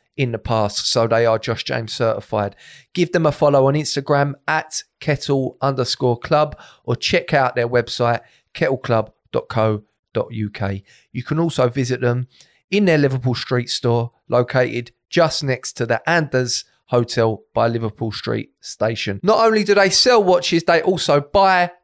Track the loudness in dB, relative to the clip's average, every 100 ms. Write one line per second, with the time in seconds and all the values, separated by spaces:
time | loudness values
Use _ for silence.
0 | _ -4 -4 -4 -2 0 0 -2 -2 0
1 | 2 2 2 0 -2 -6 -6 -6 -6 -4
2 | -2 -2 -4 -4 -4 -6 -20 -20 _ -2
3 | 0 2 0 2 4 4 4 2 -2 -6
4 | 0 0 0 -4 -4 -4 -4 -10 -12 _
5 | -2 -2 0 -2 -2 -4 -2 -2 -4 -2
6 | -2 -2 0 0 0 -4 -20 -12 -6 -4
7 | -2 -2 0 2 2 0 0 0 0 -2
8 | 0 0 -6 _ _ -4 -2 -2 0 0
9 | -2 _ _ -6 -4 0 0 0 -6 _
10 | _ -6 -6 -6 -8 -6 -6 -6 -12 _
11 | _ -12 -6 -2 -2 0 0 0 -2 -2
12 | -2 -2 -6 _ _ _ _ 0 2 4
13 | 2 0 -2 -4 -2 -4 -2 -2 0 0
14 | -2 -8 -2 0 0 0 0 -2 -10 _
15 | _ 0 0 0 -4 -4 -6 -6 -2 -2
16 | 0 0 0 -2 -2 -4 -8 _ _ 0
17 | 0 0 0 -2 _ -2 0 0 -6 -6
18 | -8 -6 -6 -6 -8 _ -18 -4 -4 -4
19 | -6 -2 0 2 4 2 2 4 4 4
20 | 4 4 4 2 2 0 2 2 2 0
21 | 2 2 2 2 4 4 0 -4